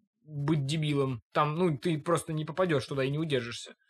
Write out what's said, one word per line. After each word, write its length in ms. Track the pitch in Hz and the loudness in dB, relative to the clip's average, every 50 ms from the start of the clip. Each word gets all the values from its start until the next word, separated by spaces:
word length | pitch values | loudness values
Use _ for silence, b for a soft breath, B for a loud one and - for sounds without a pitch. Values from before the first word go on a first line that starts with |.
| _ _ _ _ _ | _ _ _ _ _
быть 440 | 147 151 143 143 143 165 151 135 | -12 -8 -4 0 2 2 2 2
дебилом. 560 | 135 156 160 151 147 147 139 135 131 131 113 - _ _ | 0 0 0 0 2 2 2 2 0 0 -4 -8 _ _
Там, 240 | 165 151 151 151 | 2 2 2 2
ну, 220 | 165 185 175 151 127 | 2 2 2 2 0
ты 200 | - 175 165 151 | 0 -2 -2 0
просто 360 | 143 175 170 151 - - 160 | 0 0 0 0 0 -2 -4
не 100 | 156 156 | -4 -4
попадешь 400 | 160 151 - 190 180 156 135 113 | -4 0 0 2 2 2 0 0
туда 180 | - 151 135 131 | -2 -2 -2 0
и 60 | 135 | 0
не 80 | 143 151 | 0 -2
удержишься. 560 | 165 160 143 127 117 117 113 - - - - _ _ | -2 0 0 -2 -2 -4 -8 -12 -14 -16 -18 _ _